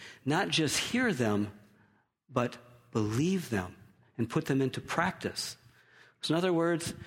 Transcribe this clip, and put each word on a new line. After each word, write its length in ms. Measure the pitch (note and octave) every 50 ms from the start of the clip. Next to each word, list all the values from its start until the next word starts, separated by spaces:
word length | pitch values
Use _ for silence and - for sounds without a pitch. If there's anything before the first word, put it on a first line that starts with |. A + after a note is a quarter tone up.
| - - - - -
not 240 | C3+ D3+ F3 G3+ E3+
just 280 | D#3 E3 D#3 C3 - -
hear 360 | - - - A#3+ C4 A#3 F3
them, 380 | B2+ B2 A2 G#2 G2+ G#2 G#2 - - - - _ _ _ _ _ _ _ _ _ _ _ -
but 300 | B2+ B2+ A#2+ B2 - - - - - - _ _
believe 600 | - A2+ G#2+ G#2 A2 A#2+ D3+ F3+ F#3+ F#3 D3+ B2
them 240 | A#2 G2 F2+ F2+ - - - - - _ _ _ _ -
and 120 | A#2 -
put 160 | - D#3+ D3+
them 160 | - C#3 C3+
into 200 | C3+ B2+ - -
practice. 760 | - - - - E3+ F#3 - - - G2 - - - - - - _ - _ _ - _ - - - - _ _
So 120 | - - D3+
in 40 | E3+
other 160 | F3+ F#3 F3
words, 420 | E3 E3 E3+ E3+ D#3+ - - - - -